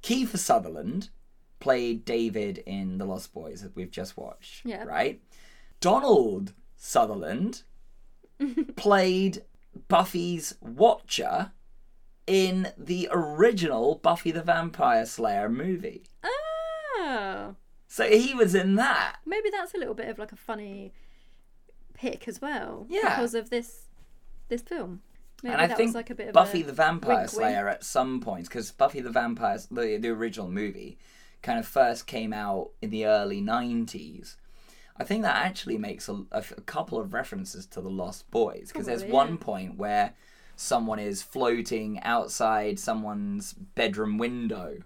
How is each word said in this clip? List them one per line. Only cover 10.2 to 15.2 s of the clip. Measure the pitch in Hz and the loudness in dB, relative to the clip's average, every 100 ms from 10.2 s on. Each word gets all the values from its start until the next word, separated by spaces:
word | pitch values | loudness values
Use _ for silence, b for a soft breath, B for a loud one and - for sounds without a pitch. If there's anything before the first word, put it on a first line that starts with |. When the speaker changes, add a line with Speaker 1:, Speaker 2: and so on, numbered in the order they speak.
| 175 170 147 - | -2 -4 -6 -10
Speaker 1:
Watcher | - 123 220 - - - - - 190 - - - - - - - - | -14 6 6 6 -2 -4 0 -2 -2 -10 -20 -20 -20 -20 -20 -14 2
in | 190 190 185 185 - | 4 4 2 -2 -6
the | - 180 180 | -4 -2 0
original | 170 151 151 226 208 170 120 123 160 | 0 0 6 6 6 0 2 2 4
Buffy | 165 170 170 | 2 4 0
the | 165 | -2
Vampire | 165 165 165 - 127 113 113 | 2 2 0 2 4 4 2
Slayer | - | -2